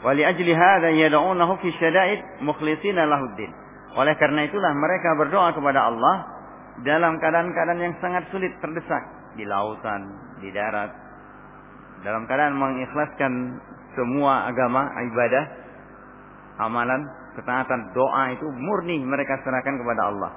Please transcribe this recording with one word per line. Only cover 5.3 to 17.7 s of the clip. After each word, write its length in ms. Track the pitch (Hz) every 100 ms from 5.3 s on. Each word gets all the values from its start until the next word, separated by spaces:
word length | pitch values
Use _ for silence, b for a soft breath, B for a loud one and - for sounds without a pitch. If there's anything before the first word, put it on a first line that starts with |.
| 190 175 160
kepada 320 | 143 135 113
Allah 280 | 117 127 190 - - - - - -
dalam 400 | 120 156 170 160
keadaan-keadaan 580 | 160 165 175 165 165 175
yang 160 | 175 170
sangat 240 | 180 180 160
sulit, 180 | 196 185 -
terdesak, 460 | 156 165 160 147 - - - -
di 80 | 104
lautan, 560 | 101 104 110 113 104 98 98 - -
di 80 | 98
darat. 400 | 98 107 104 104 - - - - - - - - - - -
Dalam 240 | 98 113 110
keadaan 320 | 131 147 139
mengikhlaskan 760 | 135 127 127 147 151 - 139 127 127 127 - - -
semua 560 | - 123 135 143 135 104
agama, 400 | 123 127 127 139 - 123
ibadah, 320 | 113 120 127 151 - - - - - - - - - - - 110
amalan, 360 | 120 120 131 147 - - -
ketaatan, 560 | 113 127 127